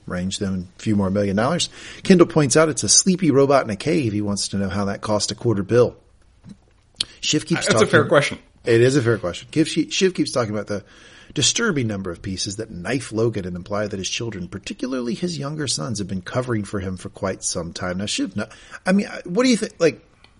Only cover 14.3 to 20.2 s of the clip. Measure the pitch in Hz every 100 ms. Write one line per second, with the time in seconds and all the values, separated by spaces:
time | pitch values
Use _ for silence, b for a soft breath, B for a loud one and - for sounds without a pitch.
14.3 | 147 175 196 - 226 254 262 240 208 180
15.3 | 156 139 156 139 - 147 104 92 98 -
16.3 | 131 127 110 101 104 95 92 98 - 98
17.3 | - - 92 85 - 92 90 104 - 277
18.3 | - - B B B - 196 226 - -
19.3 | 180 262 233 - - 165 - _ _